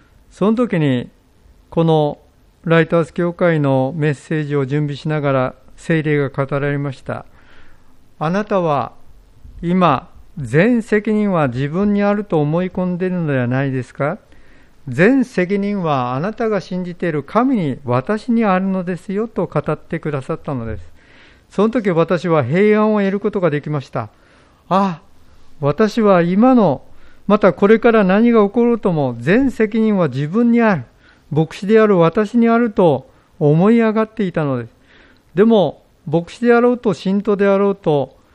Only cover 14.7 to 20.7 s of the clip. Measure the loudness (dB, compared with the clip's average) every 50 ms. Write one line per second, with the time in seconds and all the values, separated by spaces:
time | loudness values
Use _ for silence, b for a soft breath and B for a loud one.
14.7 | b b -12 -6 0 2 4 4 4 2 0 0 -2 -2 -2 -2 -2 -2 -2 -4
15.7 | -4 -4 -2 -2 -2 -2 -2 -2 -4 -4 -4 -6 -4 -4 -2 -2 -2 -4 -4 -6
16.7 | -8 -8 -8 -8 -8 -6 -4 -4 -4 -4 -6 -2 0 0 0 2 0 0 -2 -4
17.7 | -4 -6 -4 -2 -2 -2 -2 -2 -4 -4 -2 -2 0 0 2 2 2 0 0 -2
18.7 | -4 -4 -4 -6 -8 -8 -8 -6 -6 -6 -6 -4 -4 -6 -6 -4 -4 -4 -4 -4
19.7 | -6 -6 -8 -10 -10 -8 -6 -6 -6 -6 -6 -8 -10 -10 -8 -8 -8 -8 -8 -8